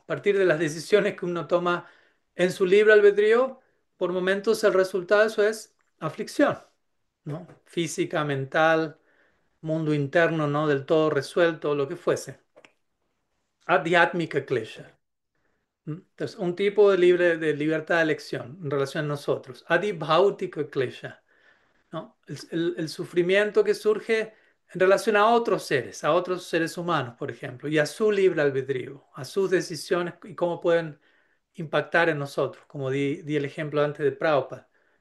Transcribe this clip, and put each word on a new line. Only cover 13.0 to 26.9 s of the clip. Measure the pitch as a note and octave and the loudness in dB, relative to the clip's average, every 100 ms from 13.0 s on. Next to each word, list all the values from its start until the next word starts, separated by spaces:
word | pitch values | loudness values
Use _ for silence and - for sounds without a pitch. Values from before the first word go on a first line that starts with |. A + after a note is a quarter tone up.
| _ _ _ _ _ _ - | _ _ _ _ _ _ 0
Adhyatmika | F3+ E3 F3 F3 F3+ D#3+ - | 0 2 4 2 0 -4 -4
klesha. | - B2+ A2 - - _ _ _ _ _ _ _ _ _ | -2 -4 -4 -14 -20 _ _ _ _ _ _ _ _ _
¿Mm? | - | -14
Entonces, | D#3+ - _ D#3+ - | -14 -16 _ -12 -6
un | F3+ F3 | -6 -2
tipo | G3+ G3+ G3+ | -2 4 6
de | F#3+ | 6
libre, | F3+ F3 F3 E3 | 6 6 4 2
de | D#3+ | -2
libertad | C#3+ D3+ D#3 D#3 E3+ | -2 -2 -2 0 0
de | |
elección | D#3+ D#3 - - A#2 F3 | 2 -2 -6 -10 -10 -10
en | D3+ | -4
relación | C#3 C3+ E3+ D3+ | -2 -2 -4 -4
a | |
nosotros. | C#3+ - C3 - B2+ - | -6 -4 -4 -6 -20 -2
Adibhautika | E3+ G#3 F3 D#3 D#3+ G3 G3 F3+ E3+ C#3+ | 0 0 -4 0 2 2 0 -8 -6 -6
klesha, | C#3+ B2 A2+ B2 - _ _ _ _ _ _ _ | -4 -4 -6 -16 -18 _ _ _ _ _ _ _
¿no? | D#3+ - _ - | -14 -14 _ -16
El, | C#3+ - | -16 -8
el, | E3+ E3+ F3 | -4 -4 -4
el | D#3 | -8
sufrimiento | - D#3 E3+ F3 G3 G#3 G#3 | -8 -4 -2 2 2 2 2
que | G3+ | 0
surge | G3+ G#3 G#3 - A3+ G#3+ - _ _ _ | 0 0 -2 -2 -4 -4 -12 _ _ _
en | F3 | 0
relación | F#3 G3 A3+ G#3 | 4 4 4 4
a | G#3+ | 4
otros | A#3+ A#3 F3 | 4 2 -2
seres, | - C#3+ A2 - | 0 -4 -4 -4
a | D#3 | 0
otros | E3+ F3+ F3+ | 0 0 -6
seres | - F3 E3 F3+ | -4 -2 -2 -4
humanos, | F3 | -2